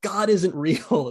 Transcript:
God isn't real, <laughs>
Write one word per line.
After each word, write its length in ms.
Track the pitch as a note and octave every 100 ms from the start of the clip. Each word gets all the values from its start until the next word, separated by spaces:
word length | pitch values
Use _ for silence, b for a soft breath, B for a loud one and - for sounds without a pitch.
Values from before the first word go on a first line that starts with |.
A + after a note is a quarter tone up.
God 260 | G#3 G3 G#3+
isn't 240 | G#3 F3+
real, 540 | D3 D3+ D#3+ - G#3+
<laughs> 20 | B2